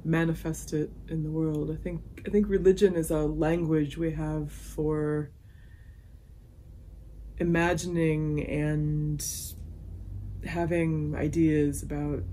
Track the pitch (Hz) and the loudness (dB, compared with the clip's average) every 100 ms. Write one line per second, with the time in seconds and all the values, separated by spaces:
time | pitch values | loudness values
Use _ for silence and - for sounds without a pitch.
0 | 160 160 165 165 160 160 - 156 151 - | 2 2 2 0 -4 -6 -4 -2 -2 -6
1 | - 160 156 156 156 151 151 156 180 165 | -6 -4 -2 0 0 0 -2 -4 -6 -8
2 | - - - 208 208 196 180 185 202 170 | -10 -12 0 2 4 6 6 8 6 4
3 | 156 156 151 151 156 175 160 156 147 160 | 2 2 2 2 2 2 2 2 2 -2
4 | 165 151 156 156 147 - - - 151 151 | -2 -2 -2 -2 -4 -10 -12 -4 -2 0
5 | 151 151 147 - - - - - - - | 0 -2 -4 -12 -20 -20 -20 -20 -20 -20
6 | - - - - - - - - - - | -20 -20 -20 -20 -20 -20 -20 -18 -18 -18
7 | - - - - 170 165 170 170 175 170 | -18 -16 -14 -2 2 4 4 2 0 2
8 | 160 156 156 147 - 151 151 151 151 151 | 2 2 2 0 0 0 2 2 2 0
9 | 151 147 - - - - - - - - | 0 -2 -4 -6 -10 -12 -14 -12 -12 -12
10 | - - - - 165 170 170 170 165 156 | -10 -10 -8 -8 -6 -2 0 2 2 2
11 | 151 151 151 165 160 151 147 139 - 147 | 0 0 0 4 6 6 4 0 -4 -2
12 | 147 139 - | -2 -2 -4